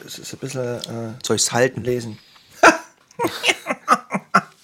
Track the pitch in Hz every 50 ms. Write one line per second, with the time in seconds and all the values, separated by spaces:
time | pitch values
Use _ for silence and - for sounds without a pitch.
0 | - 120 - - - - - - - 135 135 131 123 120 120 - - - 113 117
1 | 117 113 110 127 - - 113 101 - - 123 120 127 135 - 117 104 123 123 123
2 | 113 113 110 - - - - - _ _ - - - 226 - - - - _ _
3 | _ _ - - 466 - - - - - - - - - - - - - 254 -
4 | - - - 190 - - - 202 - - - _